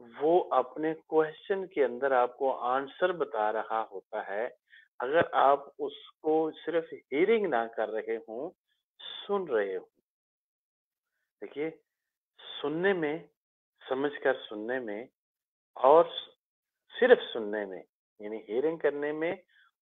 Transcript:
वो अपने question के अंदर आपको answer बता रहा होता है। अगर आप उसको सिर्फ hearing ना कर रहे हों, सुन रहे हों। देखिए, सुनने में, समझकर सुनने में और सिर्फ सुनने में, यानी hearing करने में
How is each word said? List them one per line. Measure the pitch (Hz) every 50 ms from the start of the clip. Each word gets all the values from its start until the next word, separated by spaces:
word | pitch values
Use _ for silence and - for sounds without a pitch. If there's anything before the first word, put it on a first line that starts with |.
| 123 117 117 123 143
वो | 156 175 180
अपने | - - 131 127 127 - - 151 156 160 160
question | 160 - - 156 156 156 156 156 - - - 202 190 190
के | 180 - 151 135
अंदर | 120 123 123 135 139 135
आपको | 123 123 123 - - 139 135
answer | 123 - 117 123 127 135 139 135 - - 185 180 180
बता | 165 139 - - 110 107 107
रहा | 110 110 101 - 113 110
होता | 110 - 101 92 - _ - 107 98
है। | 98 98 104 117 135 - _ _ _ - - _ _ _ -
अगर | 127 127 151 165 165 - -
आप | 131 131 135 139 139 143 - - -
उसको | 147 135 - - - - - _ - 156 156 160 160 156
सिर्फ | - - - 160 165 165 165 - 139
hearing | 120 - _ 127 143 180 208 233 220 202
ना | 175 131 117 117
कर | 113 - 113 110 104
रहे | 107 110 - 113 113
हों, | 110 - - 110 120 147 185 - _ _ _ _ _ _ _ _ -
सुन | - - - - - - 202 202 185
रहे | 156 123 107 101 98 95
हों। | 90 - - _ _ _ _ _ _ _ _ _ _ _ _ _ _ _ _ _ _ _ _ _ _ _ _ _ _ _ _ _ _ 104
देखिए, | - - 135 151 160 160 - _ _ _ _ _ _ _ _ _ _ _ -
सुनने | - - - - - 143 151 165 180 202 196
में, | 175 156 147 151 165 - - _ _ _ _ _ _ _ _ _ _ - -
समझकर | 131 131 143 147 143 - - 139 127
सुनने | 127 - - 110 107 107 117 127 131
में | 123 107 101 107 127 - _ _ _ _ _ _ _ _ _ _ _ _ _
और | - 123 131 151 165 170 170 - - - - _ _ _ _ _ _ _ _ _ _ _ _ -
सिर्फ | - - - 233 -
सुनने | - - - 123 110 104 104 107 104
में, | 95 92 82 - _ _ _ _ _ _ - 104
यानी | 104 110
hearing | 107 87 101 104 123 143 156 165 165
करने | - 147 139 143 147 147 151
में | 156 160 170 190 190 - _ _ _ _ _ _ _